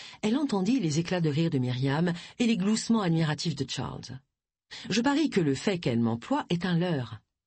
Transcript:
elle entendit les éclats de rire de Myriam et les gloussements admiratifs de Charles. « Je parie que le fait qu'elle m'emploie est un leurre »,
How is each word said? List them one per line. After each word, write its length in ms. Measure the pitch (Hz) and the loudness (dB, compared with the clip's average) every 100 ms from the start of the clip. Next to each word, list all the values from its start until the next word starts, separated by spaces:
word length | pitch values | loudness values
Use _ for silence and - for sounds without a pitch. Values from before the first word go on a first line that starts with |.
| - - | -18 -4
elle 140 | 214 262 | 0 0
entendit 420 | 285 202 185 262 | 0 0 2 2
les 180 | 165 147 | 2 0
éclats 240 | 170 180 | 0 0
de 80 | 160 | 0
rire 220 | 143 165 | 2 0
de 80 | 135 | 0
Myriam 540 | 123 127 135 147 175 175 - - | 0 0 0 2 0 -2 -6 -2
et 80 | 233 | 0
les 100 | 202 | 2
gloussements 440 | 196 220 - 226 | 2 0 2 2
admiratifs 540 | 180 165 156 143 170 131 | 2 2 2 0 -2 -4
de 140 | 131 | -4
Charles. « 500 | - 87 - - 131 _ _ _ _ - - - | -6 -6 -8 -12 -16 _ _ _ _ -20 -12 -2
Je 120 | 190 | 0
parie 280 | 262 285 294 | 2 2 2
que 100 | 196 | 2
le 140 | 156 | 2
fait 240 | 135 - 180 | 2 0 0
qu'elle 220 | 151 117 | 0 2
m'emploie 460 | 117 117 - 277 - | 2 0 -2 -2 0
est 160 | 175 185 | -2 0
un 120 | 165 | 0
leurre », 420 | 180 147 117 107 _ _ | 2 0 -4 -10 _ _